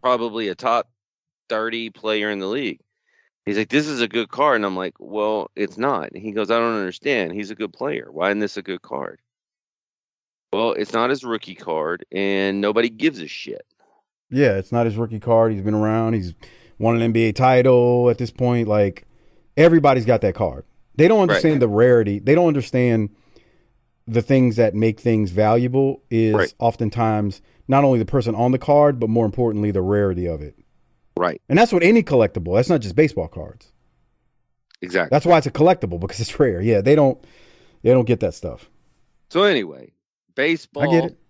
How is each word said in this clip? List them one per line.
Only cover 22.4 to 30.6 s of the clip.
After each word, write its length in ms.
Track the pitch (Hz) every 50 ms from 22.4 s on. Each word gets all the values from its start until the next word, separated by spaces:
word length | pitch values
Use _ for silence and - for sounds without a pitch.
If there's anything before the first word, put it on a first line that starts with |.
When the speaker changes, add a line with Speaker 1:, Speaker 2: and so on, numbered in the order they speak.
| 180 170
Speaker 2:
understand 680 | 151 139 120 - - 127 123 123 117 113 107 104 _ _ _ _ _ - _ _ _ _ _ _ _ _ _ _ _ _ _
the 160 | - 113 120
things 360 | 113 - 139 131 127 123 110 107
that 180 | 117 107 92
make 240 | 104 110 113 110 -
things 320 | - 120 113 110 107 95
valuable 720 | 87 95 107 107 113 120 123 123 123 135 139 135 139 - _ _
is 240 | 113 113 113 110 107
Speaker 1:
Right. 200 | 104 92 - - _
Speaker 2:
oftentimes 840 | 120 117 113 - 120 110 - 113 113 110 107 107 104 101 98 - _ _ _ _ _ -
not 140 | 131 139 143
only 160 | 139 131 120
the 60 | 110
person 300 | - - 139 117 113 113
on 160 | 104 120 123
the 60 | 131 127
card, 420 | - - 143 147 147 147 139 120
but 100 | 117 110
more 160 | 113 117 113
importantly, 460 | 107 - - 123 117 107 104 104 104
the 100 | 101 95
rarity 440 | 90 95 104 104 101 98 92 87 90
of 160 | 85 82 76
it. 140 | 73 71 _ _